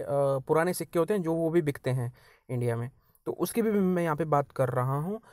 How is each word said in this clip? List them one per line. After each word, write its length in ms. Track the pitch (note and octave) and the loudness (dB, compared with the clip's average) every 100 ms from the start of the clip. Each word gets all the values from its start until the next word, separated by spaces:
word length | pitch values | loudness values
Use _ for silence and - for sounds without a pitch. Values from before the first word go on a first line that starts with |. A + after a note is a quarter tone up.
अ, 60 | - | -2
पुराने 640 | C#3+ C#3 C3+ - D#3 F3 | 0 0 0 2 2 2
सिक्के 240 | F3 E3 F3 | -2 -2 0
होते 160 | E3 | 2
हैं 80 | G#3 | 0
जो 120 | D#3+ | 0
वो 160 | E3 D#3+ | 0 2
भी 120 | E3+ | 2
बिकते 280 | D#3 - C3 | 0 -2 -2
हैं 220 | B2+ A#2+ - - _ - | -2 -2 -8 -20 _ -6
इंडिया 260 | B2 A#2+ A#2 | -2 0 -2
में, 140 | A#2+ - _ _ - | -4 -10 _ _ -10
तो 60 | |
उसकी 300 | - E3+ A#3 | -4 -2 0
भी 80 | A3 | 0
मैं 320 | G#3 F#3 F3+ | 2 2 2
यहाँ 140 | E3 D3 | 0 -2
पे 80 | |
बात 280 | D#3+ D3 C#3 | 0 0 0
कर 160 | - B2+ | -2 0
रहा 300 | B2+ B2+ C#3+ | 0 0 -2
हूँ। 220 | E3+ A3 - | -4 -6 -12